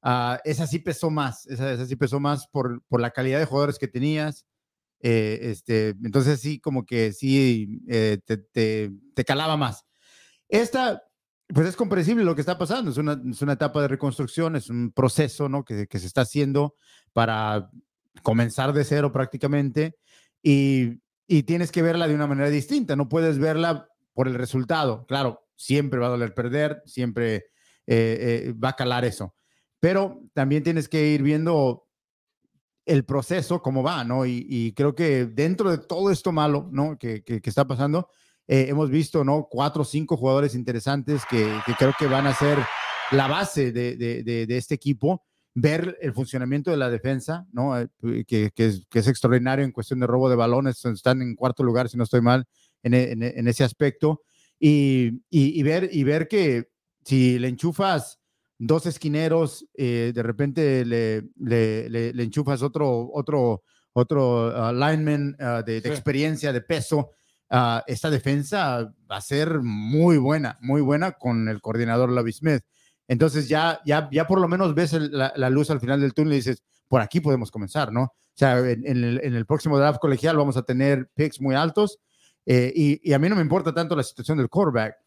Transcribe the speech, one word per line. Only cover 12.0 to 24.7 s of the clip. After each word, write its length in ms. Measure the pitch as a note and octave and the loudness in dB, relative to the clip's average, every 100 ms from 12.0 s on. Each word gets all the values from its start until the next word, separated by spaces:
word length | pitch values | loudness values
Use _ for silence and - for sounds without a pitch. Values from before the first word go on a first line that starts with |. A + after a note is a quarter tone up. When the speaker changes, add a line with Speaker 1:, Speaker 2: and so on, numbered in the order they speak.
| D#3+ A#3 | 0 2
Speaker 1:
lo 100 | F#3 | 2
que 60 | D3+ | 0
está 160 | D3 F3 | -4 -4
pasando, 320 | D#3+ A#3+ G#3 | -2 -2 -2
es 60 | B2+ | -2
una, 240 | D3+ D3 B2+ | -2 -4 -6
es 100 | A2 | -4
una 100 | C#3+ | -2
etapa 260 | C#3 D3 D3 | 0 -2 0
de 60 | C#3+ | -2
reconstrucción, 680 | - C#3+ B2 C3 - E3 D#3 | 0 -4 -4 -6 -2 -2 -2
es 140 | - | -6
un 220 | A#2+ A#2+ | -6 -4
proceso, 560 | - C3 - D3 - C#3+ | 2 2 2 0 0 -4
¿no? 160 | C#3 | -4
que, 220 | C3 G#2 G2+ | -6 -8 -6
que 120 | G2+ | -6
se 80 | F2+ | -4
está 160 | - | -2
haciendo 520 | A#2+ D3 C#3 C#3 C#3+ _ _ _ _ | 0 0 0 0 -2 _ _ _ _
para 580 | - A2+ A2 G#2+ G#2+ F#2+ - _ _ _ _ | 0 0 0 -2 -2 -6 -18 _ _ _ _
comenzar 500 | - A2+ A#2 A2+ C3+ | 0 2 0 0 0
de 120 | D3 | 0
cero 280 | C#3 D3 C#3+ | 0 0 0
prácticamente, 840 | B2 C3 B2+ C#3+ C#3+ C#3 B2 D#3 - _ _ _ _ | -2 -4 -4 -2 0 0 -2 -4 -6 _ _ _ _
y, 580 | C#3+ C#3 C#3 C3+ A#2+ A#2+ _ _ _ | 4 4 4 2 0 -4 _ _ _
y 160 | D#3+ | 2
tienes 260 | C#3+ E3+ E3+ | 2 -2 -2
que 120 | - | 0
verla 260 | E3 E3+ E3 | 0 2 0
de 60 | |
una 120 | D3+ D3 | 0 0
manera 240 | C#3 C#3+ | 0 0
distinta, 460 | D3 C#3+ C#4+ A3+ C#3 | 0 0 -2 0 -2
no 120 | C#3 | 0
puedes 300 | D#3+ E3 C#3+ | 2 2 2
verla 500 | D#3 D#3 E3+ D3+ - _ _ | 0 0 0 -2 -6 _ _
por 120 | - C3 | -4 -2
el 60 | |
resultado. 720 | B2 B2 C3 A#2+ | -2 -2 -4 0